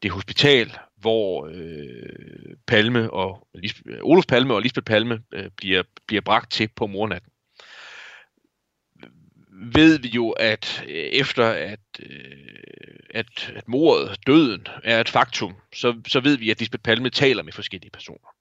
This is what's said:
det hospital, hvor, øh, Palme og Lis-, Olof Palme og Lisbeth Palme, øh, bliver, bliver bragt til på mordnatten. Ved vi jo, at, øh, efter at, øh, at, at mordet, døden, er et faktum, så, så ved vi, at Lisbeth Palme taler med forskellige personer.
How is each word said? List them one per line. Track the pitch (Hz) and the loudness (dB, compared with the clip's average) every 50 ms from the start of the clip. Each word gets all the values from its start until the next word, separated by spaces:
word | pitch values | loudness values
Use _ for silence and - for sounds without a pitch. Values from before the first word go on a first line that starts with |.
| - | -4
det | 104 | -4
hospital, | 95 95 98 - 107 - - 143 143 131 113 101 - - - _ _ | -6 -6 -10 -8 -4 2 4 4 4 4 2 0 -6 -20 -20 _ _
hvor, | _ - 113 113 113 107 98 90 78 71 | _ -2 -2 0 0 0 -2 -4 -6 -8
øh, | 78 80 90 85 82 82 76 73 65 62 58 - - - - - - - 50 - - 50 _ _ | -10 -14 -14 -14 -14 -14 -14 -14 -16 -16 -18 -18 -18 -18 -20 -20 -20 -20 -20 -20 -20 -20 _ _
Palme | - - 107 107 117 123 120 113 110 | 0 2 2 2 4 2 0 0 -2
og | - - 95 95 95 - _ _ _ | -2 -4 -4 -4 -6 -10 _ _ _
Lis-, | - 90 104 - - _ - - 58 50 | -12 -10 -10 -10 -10 _ -16 -16 -8 2
Olof | - 107 185 - - | 6 6 6 6 6
Palme | - 120 127 135 123 | 2 2 2 2 0
og | 101 104 | 0 0
Lisbeth | 127 - - 117 | -2 -4 -4 -4
Palme, | - 110 104 110 120 117 110 113 _ - | 2 2 2 2 2 -4 -8 -8 _ -12
øh, | - 98 98 98 | -12 -12 -12 -14
bliver, | - - 98 92 92 90 _ _ - _ | -12 -4 -2 0 0 -2 _ _ -20 _
bliver | - 107 101 | -4 -4 -4
bragt | 92 - 104 113 117 - - | 0 2 0 0 0 -2 -4
til | - 113 107 _ | -4 -4 -4 _
på | - 120 | -6 -8
mordnatten. | 104 98 95 107 107 95 90 _ _ _ _ _ _ _ _ - - - - - - - - - - - - _ _ _ _ _ _ _ _ _ _ _ _ _ _ _ _ - 60 _ _ _ _ _ _ _ _ _ 92 101 120 117 | -6 -4 -6 -6 -4 -6 -8 _ _ _ _ _ _ _ _ -20 -20 -20 -20 -20 -20 -20 -20 -20 -20 -20 -20 _ _ _ _ _ _ _ _ _ _ _ _ _ _ _ _ -20 -20 _ _ _ _ _ _ _ _ _ -18 -18 0 4
Ved | 147 156 160 160 151 | 8 8 8 8 6
vi | 123 120 | 0 -4
jo, | 110 120 120 113 | -2 -2 -2 -2
at, | - - 98 113 107 110 - - - - - 64 | 0 0 2 0 0 0 -4 -10 -10 -10 -10 -10
øh, | 71 | -8
efter | 80 78 71 - 123 139 131 - - 120 | -8 -6 -2 0 0 0 0 2 2 2
at, | 113 110 82 73 87 104 107 _ _ _ - | 2 2 -2 -6 -8 -10 -14 _ _ _ -20
øh, | - 58 65 - 62 65 67 71 69 - - - - - - - - - - - - _ | -20 -18 -20 -20 -20 -20 -20 -20 -20 -20 -20 -20 -20 -20 -20 -20 -20 -20 -20 -20 -20 _
at, | - 110 113 _ _ - - - - | -8 -8 -8 _ _ -12 -12 -12 -12
at | 107 - - | -16 -12 -4
mordet, | 113 131 156 165 123 85 69 - 101 - - | -2 2 4 6 6 4 2 -2 -8 -8 0
døden, | - 135 160 160 127 104 87 - - - - - | 4 6 6 6 4 0 -6 -10 -14 -18 -10 -2
er | 110 117 113 | 0 2 2
et | 117 - | 2 2
faktum, | - 131 117 - - - 120 95 92 - _ _ - | 2 2 2 2 0 -8 -8 -8 -10 -14 _ _ -14
så, | - - 123 120 117 - - | -2 -2 -2 -2 -2 -6 -2
så | - 143 | -2 2
ved | 123 143 147 | 2 2 0
vi, | 127 113 110 | 2 0 -2
at | 110 - | -2 -2
Lisbeth | 117 107 - 123 _ | -4 -8 -8 -8 _
Palme | - 113 113 127 127 | 0 0 0 0 -4
taler | - - 143 135 127 104 82 | -2 2 2 2 2 0 -4
med | 76 - | -10 -14
forskellige | - 104 - - 95 - 101 | -14 -14 -14 -14 -14 -18 -18
personer. | _ - - - 82 - _ - _ _ | _ -20 -20 -20 -20 -20 _ -20 _ _